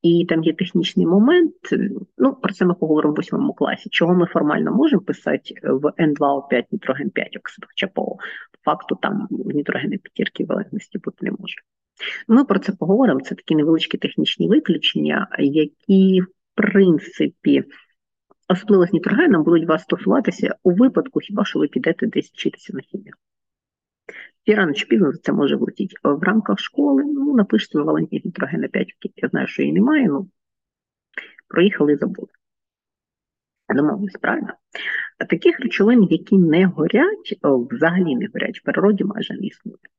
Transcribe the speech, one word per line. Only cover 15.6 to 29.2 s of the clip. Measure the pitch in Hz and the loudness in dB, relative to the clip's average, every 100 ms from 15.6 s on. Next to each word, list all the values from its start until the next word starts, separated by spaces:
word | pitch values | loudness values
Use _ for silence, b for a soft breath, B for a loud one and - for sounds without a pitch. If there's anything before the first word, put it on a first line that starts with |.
| 151 _ - 190 190 185 | -2 _ 2 4 6 4
в | 180 _ _ | 0 _ _
принципі, | - 214 202 190 151 - - 151 - - 139 135 B B _ _ _ _ _ _ | -2 2 4 4 4 -2 -4 -4 -2 0 0 0 B B _ _ _ _ _ _
особливо | 180 208 196 175 | -4 2 4 4
з | |
нітрогеном, | 165 - 208 349 175 | 2 0 2 4 4
будуть | 156 170 165 | 4 2 2
вас | - | -2
стосуватися | - 175 190 240 220 - - - | -2 -4 0 0 0 -4 -6 0
у | 185 | 0
випадку, | 175 254 - - 156 | 4 2 2 -4 -6
хіба | - 202 | -6 -4
що | 202 - | -4 -2
ви | 151 | -2
підете | 127 - - 120 | -2 -2 -2 -2
десь | 147 - | -4 -6
вчитися | - - - - - | -6 -8 -8 -12 -12
на | |
хімію. | - 202 202 - _ _ _ _ _ _ _ _ - B B _ - | -12 -16 -16 -20 _ _ _ _ _ _ _ _ -20 B B _ 0
Чи | |
рано, | 208 180 | 2 0
чи | 139 - | -2 0
пізно | 226 160 | 2 2
це | 131 - | 0 -4
може | - 143 143 | 0 0 0
влетіти. | - - 190 - | -4 -6 -10 -4
В | - 143 | -2 0
рамках | - 220 214 196 | 0 0 0 -6
школи, | - - 285 269 | -4 -2 0 0
ну, | 285 285 285 | 0 -2 0
напишіть | 262 196 220 - | 0 2 0 -2
ви | 156 | -4
валентні | 151 156 165 - | -2 -2 -4 -6
гідрогени | - 175 - 156 - | -8 -8 -6 -4 -4
п'ять | - - | -4 -6
в | _ | _
кіт. | - | -16
Я | - | -8